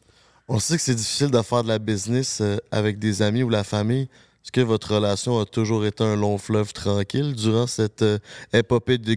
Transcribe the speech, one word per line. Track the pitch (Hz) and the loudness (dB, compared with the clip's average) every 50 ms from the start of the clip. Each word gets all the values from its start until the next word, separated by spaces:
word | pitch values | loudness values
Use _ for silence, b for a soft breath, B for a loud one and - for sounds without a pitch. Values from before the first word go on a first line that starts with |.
| b b b b b b b b b b | b b b b b b b b b b
On | 123 113 | -2 0
sait | - - 165 | 0 0 0
que | 165 - | 0 0
c'est | - 127 | 0 0
difficile | 113 107 - - - 143 143 | -2 -2 -4 -2 0 0 2
de | 131 120 | 4 2
faire | 110 - - 123 117 | 2 2 0 0 2
de | 110 | 2
la | 113 110 | -2 -2
business, | 110 110 110 101 92 107 120 127 131 - - - | 0 -2 -2 -2 -2 -2 -2 -2 -2 -2 -2 -2
euh, | 107 104 101 107 - - | 0 0 0 -2 -4 -4
avec | - 110 107 107 104 101 | -2 0 0 0 -2 0
des | 107 110 104 95 113 | -2 -2 0 2 2
amis | 104 107 120 131 | 2 2 0 0
ou | 120 | 2
la | 113 107 101 | 0 0 0
famille. | - - 107 104 107 120 131 135 127 b b b b b b b | -2 -2 -2 0 0 0 -2 -4 -6 b b b b b b b
Est-ce | - | -4
que | - 123 | 0 0
votre | 127 113 113 104 - - 107 | 2 2 2 0 0 0 0
relation | 107 104 104 101 95 - - 123 113 | 2 2 2 0 0 -2 -2 0 0
a | 104 | 0
toujours | - - - 113 104 113 110 104 107 | -2 -2 -2 0 0 0 0 0 -2
été | 104 - 113 | -2 0 0
un | 110 107 | 0 2
long | 104 104 104 104 98 | 2 0 0 0 -2
fleuve | - - 110 107 107 101 | -4 -2 0 0 0 -2
tranquille | - - - 107 101 101 98 98 - 127 143 147 139 | -6 -6 -2 0 0 0 0 -2 -2 -4 -2 -2 -4
durant | 117 110 110 110 113 120 | -2 0 2 2 2 0
cette, | 120 - - 110 104 - - 113 | -2 0 -2 -2 -2 0 0 2
euh, | 107 104 104 B B B B B B - | 2 2 0 B B B B B B 0
épopée | 120 117 - 123 117 - - 127 123 | 0 2 4 0 0 2 2 0 0
de | 113 110 113 | 2 -2 -2